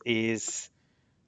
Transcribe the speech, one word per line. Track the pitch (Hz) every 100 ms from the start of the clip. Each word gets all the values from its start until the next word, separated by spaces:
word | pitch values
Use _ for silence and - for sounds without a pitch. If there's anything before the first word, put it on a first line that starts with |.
is | - 113 113 110 - - - _ _ _ _ _